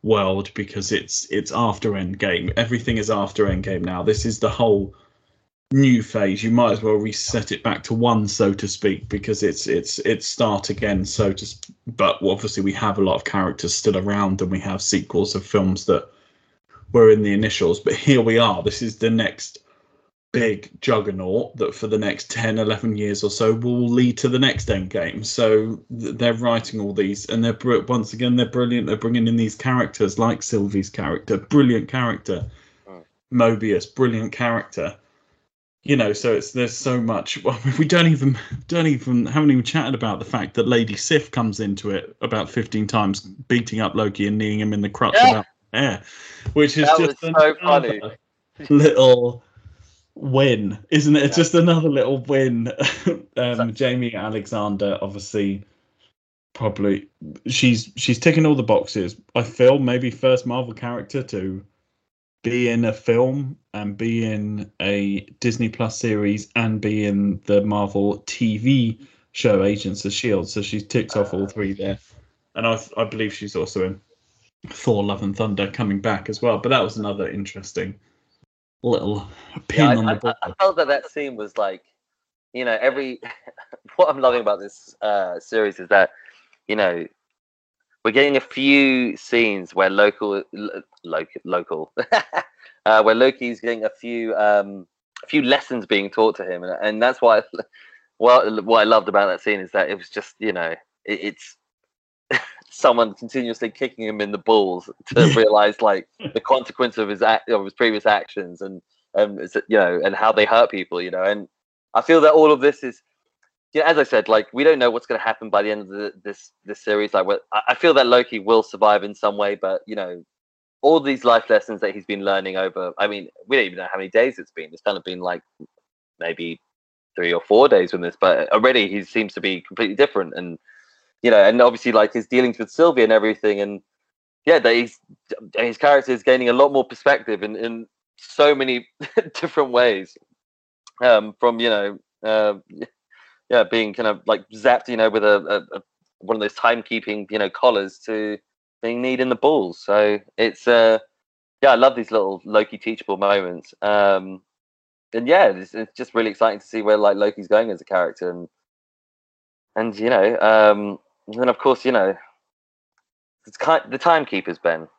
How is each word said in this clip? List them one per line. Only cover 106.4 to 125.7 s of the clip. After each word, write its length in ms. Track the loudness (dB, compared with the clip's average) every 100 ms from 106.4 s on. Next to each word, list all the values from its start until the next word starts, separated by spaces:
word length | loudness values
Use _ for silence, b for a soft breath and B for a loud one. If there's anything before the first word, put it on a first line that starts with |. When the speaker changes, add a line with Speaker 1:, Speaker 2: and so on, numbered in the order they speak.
Speaker 2:
consequence 580 | 0 -2 -2 -4 -4 -2
of 100 | -6
his 140 | 0
act, 260 | 2 0 0
of 120 | -2
his 120 | -2
previous 320 | _ 0 2 0
actions, 540 | 0 -2 -12 -12 -12
and, 180 | -14 -14 _ _ _
and 240 | -2 0 -2
it's, 160 | -6 -8 0
you 80 | 2
know, 240 | 2 0
and 140 | -2 0
how 160 | 2
they 140 | 2 4
hurt 240 | 4 2
people, 320 | 0 -8 -8
you 80 | -6
know. 120 | -4
And 260 | -2 -2 -8 _ _ _ _
I 80 | -4
feel 200 | 4 6
that 100 | 8
all 200 | 6 6
of 80 | 6
this 240 | 2 0
is, 180 | -10 -12 _ _ _ _ _ _ _
you 80 | 0
know, 60 | 2
as 120 | 2
I 60 |
said, 240 | 2 0 4
like, 180 | 2 2
we 100 | 0
don't 160 | 2 4
know 120 | 2
what's 160 | 0 _
gonna 140 | -6
happen 300 | -4 -6 -2
by 120 | -2
the 100 | -2
end 80 | -6
of 80 | -8
the, 240 | -10 -10 -10
this, 300 | -16 -16 -20 _
this 180 | -18 -12
series. 300 | -2 -2 0
Like, 140 | 0 0
what, 160 | -2 _
I, 100 | -4 -2
I 60 |
feel 180 | 2 4
that 120 | 4 6
Loki 320 | 4 2 -6
will 240 | 2 2
survive 400 | 2 0 2 2
in 120 | 0
some 220 | -4 -4 -2
way, 200 | -4 -2
but, 260 | -4 -6 -8
you 100 | -10
know, 280 | -10 -12 _ _ _ _ _ _
all 180 | 4 4
these 240 | 2 0
life 260 | 4 4 4
lessons 300 | 2 2 -6
that 140 | -6
he's 120 | -6 -8
been 180 | -6
learning 320 | -2 -2 -2 -4
over, 360 | -4 -4 -10 -4
I 100 | -4
mean, 200 | -4 -12 _ -2
we 80 | 0
don't 100 | 0
even 120 | -6
know 100 | -10
how 80 | -10
many 100 | -2
days 300 | 0 0 -2
it's 140 | -18
been. 180 | -16 -16
It's 100 | -8
kind 140 | -6 -6
of 60 |
been, 160 | -8 -8
like, 220 | -8 -8 _ _ -20